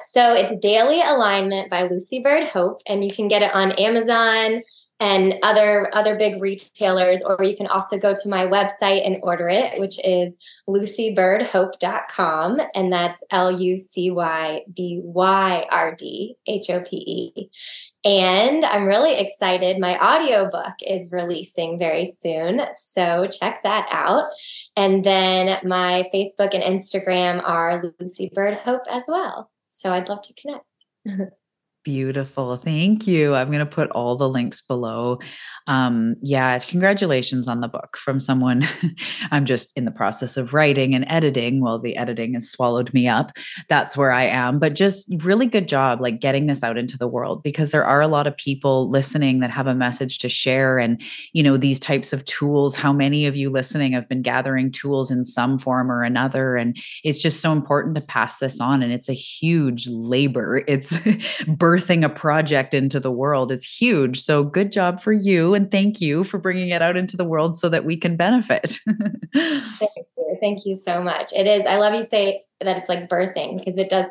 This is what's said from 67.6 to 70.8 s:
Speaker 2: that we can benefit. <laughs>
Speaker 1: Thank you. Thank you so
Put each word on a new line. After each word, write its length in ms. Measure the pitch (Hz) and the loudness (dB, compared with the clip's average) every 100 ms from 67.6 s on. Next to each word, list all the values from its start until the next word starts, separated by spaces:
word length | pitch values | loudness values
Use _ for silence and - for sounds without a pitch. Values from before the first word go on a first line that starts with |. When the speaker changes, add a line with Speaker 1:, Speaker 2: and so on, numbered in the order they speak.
| 170 | 0
Speaker 2:
that 160 | 160 | 0
we 120 | 156 165 | 0 -2
can 200 | 170 165 | -2 2
benefit. 600 | 180 247 - 117 - - 220 | 2 2 2 0 -2 -4 -2
<laughs> 480 | 214 208 - 165 | -2 -2 -6 -2
Speaker 1:
Thank 560 | 277 330 285 220 214 214 - | 0 0 -2 -6 -4 -4 -6
you. 420 | - - 160 185 | -14 -8 -6 -2
Thank 260 | 208 202 202 | -2 -2 -6
you 100 | |
so 260 | 185 | -4